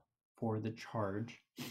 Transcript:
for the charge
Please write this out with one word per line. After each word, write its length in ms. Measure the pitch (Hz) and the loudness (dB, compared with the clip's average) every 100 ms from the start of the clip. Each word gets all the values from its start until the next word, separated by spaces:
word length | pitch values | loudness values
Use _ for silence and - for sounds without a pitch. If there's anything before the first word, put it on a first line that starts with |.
| _ _ _ - | _ _ _ -2
for 240 | 117 107 | 2 2
the 100 | 110 | 0
charge 680 | - - 117 101 101 117 - _ - - | -4 -4 0 2 2 -2 -8 _ -8 -8